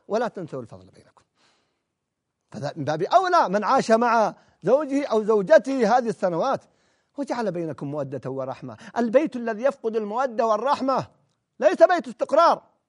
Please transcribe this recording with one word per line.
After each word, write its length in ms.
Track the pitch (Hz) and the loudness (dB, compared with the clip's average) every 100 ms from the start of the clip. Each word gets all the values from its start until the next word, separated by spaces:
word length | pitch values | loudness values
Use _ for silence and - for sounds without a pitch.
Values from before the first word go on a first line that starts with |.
| - | -6
"ولا 200 | 208 233 | -4 -4
تنسوا 320 | - 160 135 | -6 -10 -12
الفضل 300 | 113 95 95 | -12 -18 -20
بينكم". 340 | - _ _ _ _ _ _ _ _ _ _ _ _ _ _ _ | -20 _ _ _ _ _ _ _ _ _ _ _ _ _ _ _
فذا 220 | - 143 160 | -10 -8 -6
من 80 | |
باب 180 | 139 156 | -4 -4
أولى 460 | 196 349 370 339 226 | 2 2 4 2 2
من 160 | 196 | 0
عاش 260 | 196 254 208 | 0 0 2
مع 440 | 226 240 226 202 - _ _ | 2 2 2 0 -4 _ _
زوجه 440 | 160 269 294 277 285 | 0 0 0 -4 -2
أو 160 | 220 | -2
زوجته 760 | 208 220 185 311 - 269 208 247 | 0 0 6 4 4 0 2 2
هذه 100 | 233 | 0
السنوات. 560 | 185 190 165 254 247 - _ _ _ _ - | -2 -2 -2 -2 -4 -8 _ _ _ _ -10
"وجعل 340 | 285 247 214 | -8 -6 -4
بينكم 380 | 175 165 135 147 | -6 -8 -8 -8
مودة 400 | 147 135 135 147 | -8 -8 -8 -8
ورحمة". 460 | 135 131 127 127 107 - - | -8 -8 -10 -14 -16 -10 -4
البيت 400 | 240 254 311 254 | 2 2 2 -2
الذي 260 | 233 214 | -8 -4
يفقد 340 | 262 269 226 220 | -4 -2 -4 -4
المودة 500 | 208 220 269 220 226 | -4 -4 -4 -2 0
والرحمة 600 | 214 247 285 262 254 131 _ _ _ _ - | 0 0 -2 0 -2 -4 _ _ _ _ 0
ليس 220 | 277 339 | 0 6
بيت 260 | 330 349 254 | 6 4 -2
استقرار 540 | 214 - 277 339 - - _ | -8 0 4 4 4 -2 _